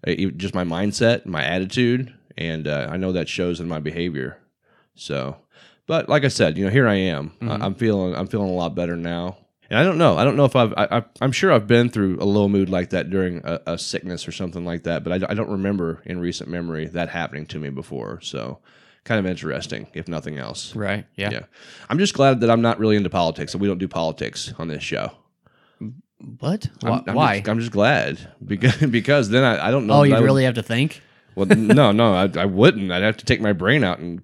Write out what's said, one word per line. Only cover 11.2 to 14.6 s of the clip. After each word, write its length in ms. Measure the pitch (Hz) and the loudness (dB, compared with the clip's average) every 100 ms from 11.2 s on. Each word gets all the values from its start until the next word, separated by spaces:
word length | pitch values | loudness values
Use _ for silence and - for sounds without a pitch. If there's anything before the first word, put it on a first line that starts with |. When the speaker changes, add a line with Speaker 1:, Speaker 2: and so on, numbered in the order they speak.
Speaker 1:
I'm 100 | 156 | -2
sure 200 | 127 190 | 2 4
I've 160 | 139 104 | 4 4
been 220 | 117 120 | 4 4
through 280 | 113 98 92 | 2 0 0
a 40 | 101 | 2
low 220 | 104 101 | 2 4
mood 220 | 101 92 | 2 2
like 200 | 92 87 | 0 -2
that 180 | 92 82 | -4 -2
during 320 | 95 92 87 | -2 -2 -4
a, 180 | - 82 - | -6 -8 -6
a 100 | 85 | -8
sickness 500 | - 95 90 87 - | -6 -8 -8 -10 -10
or 40 | |
something 340 | 82 92 87 | -8 -8 -8